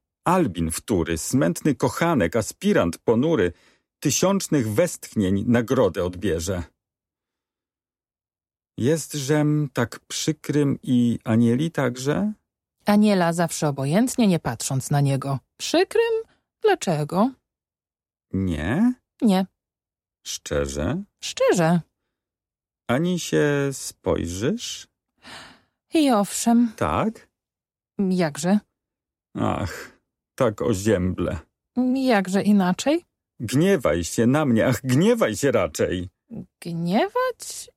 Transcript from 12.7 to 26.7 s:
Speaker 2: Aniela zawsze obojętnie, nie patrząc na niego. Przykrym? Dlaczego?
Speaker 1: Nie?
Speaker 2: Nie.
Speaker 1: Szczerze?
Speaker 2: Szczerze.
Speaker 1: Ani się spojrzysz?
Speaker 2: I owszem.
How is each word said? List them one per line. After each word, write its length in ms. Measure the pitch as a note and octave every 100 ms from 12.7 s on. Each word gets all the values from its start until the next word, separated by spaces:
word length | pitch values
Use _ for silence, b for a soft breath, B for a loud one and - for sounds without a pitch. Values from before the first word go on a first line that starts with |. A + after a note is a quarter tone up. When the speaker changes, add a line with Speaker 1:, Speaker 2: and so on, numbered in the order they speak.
| _ -
Speaker 2:
Aniela 460 | G#3 G#3 G3 E3+
zawsze 360 | E3+ E3 - D3+
obojętnie, 580 | C#3 C3+ F3+ B3 - G#3+
nie 120 | E3
patrząc 520 | D3 A2+ - C3+ -
na 100 | C#3+
niego. 380 | C#3 C#3 C#3 C3+ - -
Przykrym? 560 | - D#4+ F#4 G#4+ A#4 A4+ A4+ _ _ _
Dlaczego? 680 | G#4+ F#4 - D3+ D3+ F3 B3 C4 _ _ _ _ _ _ _ _ _
Speaker 1:
Nie? 600 | F#2+ F#2+ D2+ D#2+ D3 A#3+ B3+ _ _
Speaker 2:
Nie. 240 | A#3 F#3+ F#3+ _ _ _ _ _ _ _ -
Speaker 1:
Szczerze? 760 | - - D2 C#2 C#2+ D2+ E3+ G3+ _
Speaker 2:
Szczerze. 560 | - - C5 C4+ D#3+ F3 - _ _ _ _ _ _ _ _ _ -
Speaker 1:
Ani 300 | B2 F3 F3+
się 240 | - D#3 D3 C#3+ C#3
spojrzysz? 1120 | C3+ - - - E2+ E2+ F2 B2 A#3 - - - _ _ _ B B B B B B _
Speaker 2:
I 160 | E4 C#4
owszem. 640 | A3 G3+ - A#3 A#3 A#3+